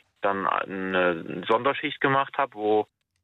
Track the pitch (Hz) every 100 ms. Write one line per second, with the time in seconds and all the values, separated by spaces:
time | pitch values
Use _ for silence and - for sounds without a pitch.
0 | - _ 101 98 92 - - 95 95 92
1 | 90 82 - 90 - 113 120 113 143 -
2 | 139 135 135 - 135 104 107 107 104 _
3 | _ _